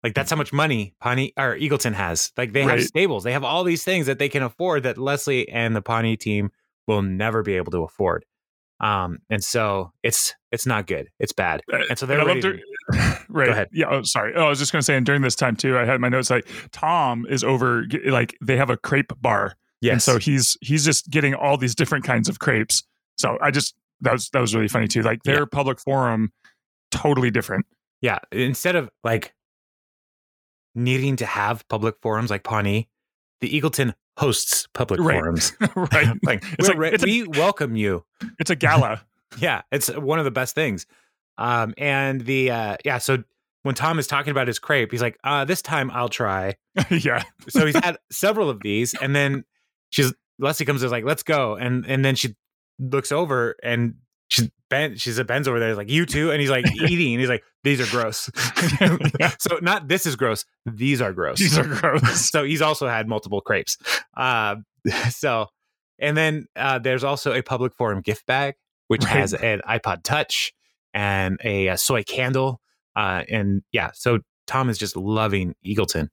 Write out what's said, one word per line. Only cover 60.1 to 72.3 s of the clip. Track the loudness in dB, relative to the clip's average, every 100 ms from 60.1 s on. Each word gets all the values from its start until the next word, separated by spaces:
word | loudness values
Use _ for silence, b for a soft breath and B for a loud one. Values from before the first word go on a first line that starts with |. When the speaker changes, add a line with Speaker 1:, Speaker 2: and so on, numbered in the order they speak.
Speaker 1:
gross. | 0 0 -2 -6 _
These | -12 -2 0 2
are | 0
gross." | 0 -2 2
Speaker 2:
These | 2 2
are | 0
gross. | 0 0 4
<laughs> | 2 2 0
Speaker 1:
So | 0
he's | 0 2
also | 2 2 0
had | -2 -2
multiple | -4 -2 -4
crepes. | 0 0 0 -6 B B B -4
Uh, | 0 0 0 -4 -12 _
<laughs> | -2 0 -2
so, | 0 -2 0 -4 _ _ _ _ _
and | 0 2
then, | 0 -2 -8
uh, | -4 -2 0
there's | 0 0
also | 0 -2 -2
a | -2
public | -2 -2 -2
forum | _ -2 0
gift | -2 -4 -2
bag, | 0 -2 -6 _ _ _
which | 0
Speaker 2:
Right. | 2 2
Speaker 1:
has | 2
an | 0 0 -2 -2
iPod | -4 -2 -4
Touch | -2 -2 -2 -4 -4 _ _ _ _
and | -4 0 0 0 -2
a, | -2 0 0
a | 0
soy | 0 0
candle. | -2 -4 0